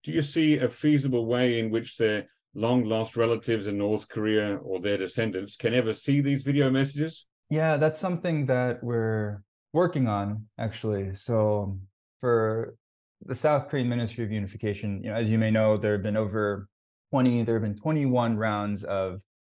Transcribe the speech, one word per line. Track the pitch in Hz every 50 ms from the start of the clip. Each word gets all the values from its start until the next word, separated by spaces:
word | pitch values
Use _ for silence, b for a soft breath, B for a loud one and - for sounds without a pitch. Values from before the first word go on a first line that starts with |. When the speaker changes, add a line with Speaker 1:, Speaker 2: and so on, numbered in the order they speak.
| -
Speaker 1:
do | -
you | 151 165 147
see | 143 - 165 160 156 151 143
a | 123 117
feasible | - - - 151 151 143 135 139 127 120 117
way | 113 123 123 127 123 120 117
in | 113 113
which | 110 113 113 - - -
their | 117 110 107 104 98 b b b _ _ -
long-lost | 101 107 117 123 127 117 107 113 110 110 110 -
relatives | 117 113 117 117 110 - - 113 110 98 104
in | 101 101
North | 101 104 107 107 - -
Korea | - 113 107 107 107 107 107 104 101
or | 95 - - 95 92
their | 87 104 101 95
descendants | 95 90 - - 113 110 92 95 98 101 -
can | - - 117 113
ever | 127 117 113 110
see | - - - 139 143
these | 143 139 139 135 139
video | 135 139 147 139 131
messages? | 131 135 139 139 139 143 151 160 160 - - _ _ _ _ _
Speaker 2:
Yeah, | 151 156 160 160 156
that's | 143 151 156 156 -
something | - 185 180 165 - 180 160 151 143
that | 127 131 127 123 123 117 117 -
we're | 120 120 117 113 110 110 110 107 104 104 101 - _ _ _ _ _ -
working | 156 180 175 175 151 131 113
on, | 104 101 101 101 107 110 107 - _ -
actually. | 110 110 - - - 110 104 98 98 95 95
So | - - - 117 110 107 107 104 104 101 95 98 95 95 - _ _ _ _ _ _
for | - 123 120 113 110 110 110 113 120 - - - _ _ _ _ _ _ _ _ -
the | - 135
South | - - 151 151 139 139 -
Korean | - 139 123 123
Ministry | 120 120 117 110 - - 117
of | 101 107
Unification, | 107 101 98 - 104 - 107 101 98 - 104 101 95 -
you | -
know, | 107
as | 113 117 107
you | 110 110
may | 110 110 107
know, | 110 110 110 107
there | 104 101 107 104
have | 101 92
been | 107 104
over | 110 110 101 95 110 107 104 101 98 98 - _ _ _ _ _ _ _ _
twenty, | - 135 127 127 120 120 117
there | 113 117
have | 110 107
been | 107 101
twenty-one | 104 - 156 156 156 143 131 123 123 120 113 110
rounds | 104 110 110 104 104 104 104 104 98 98
of | - 98 98 95 95 90 98 - _ _ _